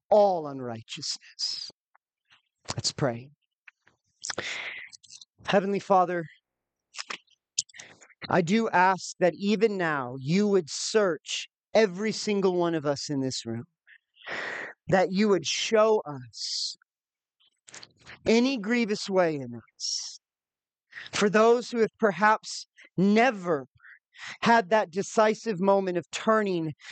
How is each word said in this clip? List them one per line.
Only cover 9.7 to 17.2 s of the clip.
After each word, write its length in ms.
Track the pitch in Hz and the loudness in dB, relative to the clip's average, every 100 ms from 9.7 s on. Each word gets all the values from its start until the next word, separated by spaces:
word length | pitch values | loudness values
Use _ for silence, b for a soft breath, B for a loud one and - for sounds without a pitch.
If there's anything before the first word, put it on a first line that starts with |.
| 196 | 0
now 380 | 165 147 123 135 | -2 -2 -4 -8
you 280 | 135 185 208 | -2 0 2
would 220 | 196 147 | 2 0
search 800 | - - 220 196 151 - - - _ _ | -8 -2 2 2 0 -6 -10 -10 _ _
every 380 | 202 220 180 220 | 2 2 0 -4
single 440 | - - 202 190 180 | -4 -2 0 2 2
one 200 | 170 165 | 0 0
of 100 | 147 | -2
us 240 | 139 - | -4 -4
in 100 | 143 | -4
this 260 | 131 - 113 | -4 -4 -8
room, 200 | 113 120 _ _ b _ _ B B B B B B - | -8 -10 _ _ b _ _ B B B B B B 0
that 240 | 185 175 | 2 2
you 160 | 190 214 | 2 2
would 160 | 185 139 | 2 0
show 560 | - - 220 220 214 147 | -4 0 2 4 2 -2
us 720 | 143 123 - - - - - _ _ _ _ | -10 -12 -12 -10 -8 -8 -10 _ _ _ _